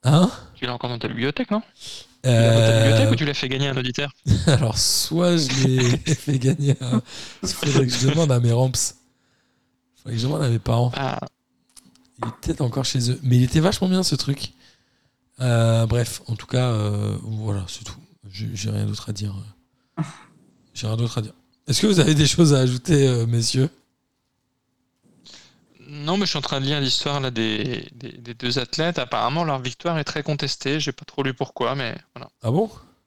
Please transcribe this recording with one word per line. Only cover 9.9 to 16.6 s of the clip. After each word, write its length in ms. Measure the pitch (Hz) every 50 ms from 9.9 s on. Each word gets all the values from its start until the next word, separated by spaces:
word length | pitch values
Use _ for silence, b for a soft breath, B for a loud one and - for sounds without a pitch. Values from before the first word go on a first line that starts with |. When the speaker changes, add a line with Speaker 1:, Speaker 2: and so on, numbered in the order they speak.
| _
Speaker 1:
Faudrait 160 | _ _ - 120
que 20 | 113
je 80 | 117
demande 160 | 131 151 160 151
à 60 | 127
mes 80 | 117 113
parents. 340 | - - 117 117 120 123 120
Speaker 2:
Ah. 240 | 135 139 131 - - - - _ _ _ _ _ _ _ _ _ - _ _ _ _ _ _ _ _ -
Speaker 1:
Il 60 | 117
est 40 | - - -
peut-être 180 | - 160 -
encore 240 | 147 120 113 139 131
chez 260 | - - 135 120 117
eux. 80 | 123 - -
Mais 140 | 127 123
il 80 | 123 127
était 160 | 123 - 160
vachement 280 | 156 180 - - - 185
bien, 140 | 185 185 185
ce 120 | - -
truc. 380 | 131 - - 139 - - - _ b b b b b b b b b b b b b b _ _ -
Euh, 460 | 127 127 117 113 113 113 113 113 113
bref, 340 | 110 113 120 120 - - - -
en 80 | - 117
tout 100 | 104 -
cas, 220 | - - 127